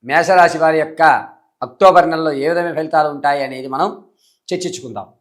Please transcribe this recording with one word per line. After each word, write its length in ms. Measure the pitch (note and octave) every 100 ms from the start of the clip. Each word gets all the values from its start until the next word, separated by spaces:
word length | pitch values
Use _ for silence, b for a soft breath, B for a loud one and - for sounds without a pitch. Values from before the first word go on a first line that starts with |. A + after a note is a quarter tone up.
| A#2
మేషరాశి 500 | D3+ E3+ F#3 E3+ E3
వారి 160 | D#3+ D#3+
యొక్క 240 | D3+ - D#3+ A2+ - _ _ _ B2+
అక్టోబర్ 440 | - F#3+ F3 E3
నెలలో 220 | D#3+ D#3+ C#3+
ఏ 40 | C#3+
విధమైన 260 | E3+ F3 D3+
ఫలితాలు 300 | D#3 D#3 D3+
ఉంటాయి 260 | C#3+ C#3+ C#3+ C3+
అనేది 220 | C3 C3
మనం 140 | C3 F#3 - _ _ _ _ -
చర్చించుకుందాం. 580 | F3+ F3+ - B2+ G#2 F#2+ _